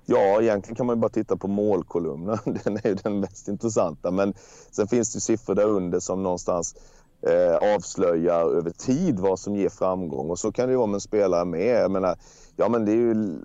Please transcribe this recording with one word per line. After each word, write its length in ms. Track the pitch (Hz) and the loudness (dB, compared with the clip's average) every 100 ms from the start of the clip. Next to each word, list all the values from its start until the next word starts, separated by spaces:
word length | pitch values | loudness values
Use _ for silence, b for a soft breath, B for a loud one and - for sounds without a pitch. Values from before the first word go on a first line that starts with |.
| - | 0
Ja, 360 | 120 98 104 | 4 4 4
egentligen 340 | 113 104 98 113 | 4 2 -2 -4
kan 100 | 123 | -2
man 100 | 117 | 0
ju 40 | |
bara 80 | 113 | 0
titta 280 | 110 - 90 | 0 -2 -2
på 120 | 98 | -2
målkolumnen. 920 | 101 104 92 - 85 82 71 90 113 | 0 2 0 0 -4 -4 -6 -6 -4
<laughs> 140 | - 98 | -4 -4
Den 120 | - 101 | -4 -2
är 120 | 113 | -2
ju 60 | |
den 260 | 98 110 101 | -2 -2 -4
mest 280 | 98 - - | -4 -8 -10
intressanta. 600 | 101 113 113 92 71 90 | -4 -2 0 0 -2 -2
Men 240 | 92 101 B B B B | 0 0 B B B B
sen 180 | - 104 | -4 0
finns 240 | 123 110 | 0 0
det 40 | 104 | -2
ju 40 | |
siffror 340 | - 113 - | -2 -2 0
där 120 | 98 107 | 2 2
under 340 | 101 90 90 | 2 0 -2
som 220 | - 95 | -2 -2
någonstans, 520 | 95 90 - 90 85 b b b b _ - | -2 -2 -2 -2 -4 b b b b _ 0
eh, 480 | 87 90 82 104 | 2 4 4 2
avslöjar 840 | 104 - - 90 85 85 85 82 80 | 2 -2 -2 2 2 2 2 2 0
över 140 | 82 | -2
tid 500 | - - 135 185 98 | -4 -2 0 0 0
vad 180 | 95 92 | 0 -2
som 180 | - 101 | -2 -2
ger 120 | 90 | -2
framgång. 600 | - 95 92 87 67 73 | -2 -2 -2 -4 -6 -6
Och 80 | 87 | -4
så 140 | 110 | -4
kan 140 | 104 127 | -2 0
det 60 | |
ju 40 | 127 | 0
vara 100 | 107 | 0
med 80 | |
en 60 | 101 | -2
spelare 440 | - 107 98 87 | -2 0 2 2
med. 380 | 90 82 110 117 | 0 0 2 2
Jag 80 | 92 | 2
menar, 260 | 95 92 85 B B B - | 0 0 -2 B B B -2
ja, 120 | 95 | 0
men 160 | 117 | 2
det 80 | 104 | 2
är 40 | 113 | 2
ju, 180 | 117 110 107 76 | 2 0 -2 -6